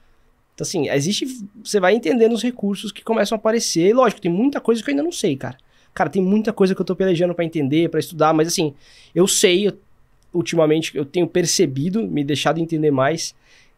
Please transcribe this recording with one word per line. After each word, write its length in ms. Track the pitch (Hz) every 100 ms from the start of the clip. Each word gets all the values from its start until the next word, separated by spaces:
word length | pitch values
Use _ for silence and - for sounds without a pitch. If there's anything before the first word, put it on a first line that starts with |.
| _ _ _ _ _
Então, 100 | - 151
assim, 240 | 170 127
existe, 360 | 139 147 208 277 254 202 -
você 160 | - 208
vai 160 | 185 226
entendendo 380 | 311 262 226
os 100 | 233
recursos 480 | 247 247 202 196 208
que 100 | -
começam 320 | - 220 202 220
a 40 |
aparecer. 560 | 220 233 226 170 180 240
Lógico, 240 | 247 -
tem 80 | 175
muita 280 | 175 262 277
coisa 240 | - 226
que 60 | 214
eu 20 |
ainda 100 | 285
não 100 | 320
sei, 240 | - 196 135
cara. 180 | 123 - _ _ _
Cara, 160 | - 170
tem 120 | 190
muita 300 | 185 214 220
coisa 240 | 214 190 190
que 60 |
eu 40 | 185
tô 100 | 185
pelejando 380 | 190 165 175
pra 120 | 175 165
entender, 440 | 160 135 151 165
pra 100 | 156
estudar, 340 | - 160 156
mas 160 | 156 165
assim, 240 | 170 156 - _ - - 165
eu 100 | 196
sei, 400 | - 196 180 202
eu, 80 | - _ _ _ _ _
ultimamente, 640 | 175 165 165 156 156 160 -
eu 100 | 143
tenho 200 | 175 165
percebido, 800 | 180 165 - 165 131 160 196 202
me 180 | 156
deixado 360 | 143 143 151 160
entender 320 | 160 160 156
mais, 420 | 135 135 165 - - _ _ _